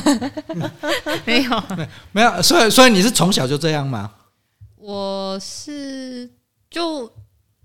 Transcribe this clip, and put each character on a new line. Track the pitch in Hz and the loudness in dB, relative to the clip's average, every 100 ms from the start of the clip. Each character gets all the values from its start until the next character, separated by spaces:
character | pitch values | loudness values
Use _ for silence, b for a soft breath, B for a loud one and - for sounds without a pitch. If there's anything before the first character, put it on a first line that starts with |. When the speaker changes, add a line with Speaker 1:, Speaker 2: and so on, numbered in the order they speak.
| 302 240 262 302 - | 2 0 -2 -10 -10
Speaker 1:
<laughs> | 233 302 - 294 494 311 - - | -8 -8 -6 -4 -4 -4 -6 0
没 | 240 | 0
有。 | 254 226 - 180 151 b b | 0 -2 -4 -8 -10 b b
Speaker 2:
没 | 196 | 2
有， | 233 180 | 2 4
所 | 165 339 220 | 2 4 6
以， | |
所 | 220 254 | 8 8
以 | |
你 | 202 | 8
是 | 196 | 4
从 | - 170 | 4 2
小 | 208 131 | 2 0
就 | 143 | 0
这 | 160 | 0
样 | 156 139 | -2 -4
吗？ | 117 104 _ _ _ _ _ - _ | -6 -8 _ _ _ _ _ -20 _
Speaker 1:
我 | 208 202 196 196 190 190 | -12 -8 -6 -6 -6 -8
是， | - - - 294 277 269 262 247 247 _ _ _ _ | -10 -14 -12 -12 -12 -12 -12 -14 -16 _ _ _ _
就， | 330 339 311 226 - - _ _ _ | -6 -6 -6 -10 -16 -20 _ _ _